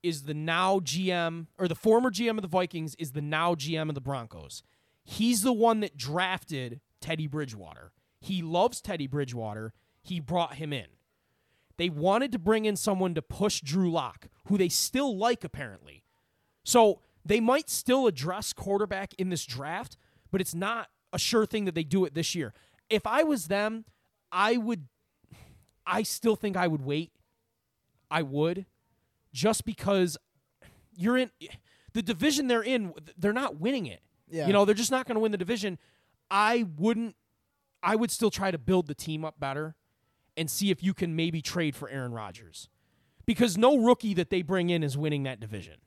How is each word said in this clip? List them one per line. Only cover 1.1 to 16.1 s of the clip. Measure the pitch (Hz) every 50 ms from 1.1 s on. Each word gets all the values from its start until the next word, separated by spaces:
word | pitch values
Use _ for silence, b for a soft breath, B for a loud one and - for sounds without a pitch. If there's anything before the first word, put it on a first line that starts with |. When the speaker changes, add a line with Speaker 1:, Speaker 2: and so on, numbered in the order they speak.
Speaker 1:
M, | 180 175 170 165 165 165 165 - _
or | - 190
the | 175 165
former | - - 220 220 233 254 254
G | 196 180 240 233
M | 220
of | 220
the | 196
Vikings | 175 156 185 180 180 - 165 160 156 -
is | - 160 143
the | 123 151
now | 147 147 156 156 165 175 175
G | 160 135 156 165
M | 156 156 156
of | 151
the | 139
Broncos. | 127 131 139 127 117 110 - 82 76 69 - - _ _ _ _ _ _ _ _ _
He's | - - - 214 233 247 208
the | 196 262 247
one | 208 226 233 226 220
that | 208 190 _
drafted | 143 120 135 147 175 185 185 185 185 - - 160 135 127 120 120 139 _ _ _ _
Teddy | - 160 165 160 156
Bridgewater. | 147 135 151 147 131 110 104 92 80 73 58 73 87 _ _ _ _ _ _
He | - - 196 185
loves | 165 160 165 175 196 247 247 -
Teddy | - - 196 165 143
Bridgewater. | 135 131 147 143 131 120 120 110 107 104 110 110 110 - _ _ _ _ _
He | _ - 185 170
brought | 147 117 170 180 170 135 131
him | 131 160 151 147
in. | 127 95 71 _ _ _ _ _ _ _ _ _ _ _ _ _ _ _ _ _
They | - 170 180
wanted | 160 147 151 185 196 226 269 285 220
to | 214
bring | 165 196 220 220 214
in | 214 208
someone | - - 220 196 185 185 185 170
to | 156
push | - _ - - 202 208 - -
Drew | - 135 147 190 185 175
Lock, | 165 165 135 117 - - - - _ _ _
who | - 202
they | 196 185 170
still | - - - - - 254 285 277 220
like, | 185 208 240 247 - -
apparently. | 170 - 147 139 113 98 78 - 73 71 69 _ _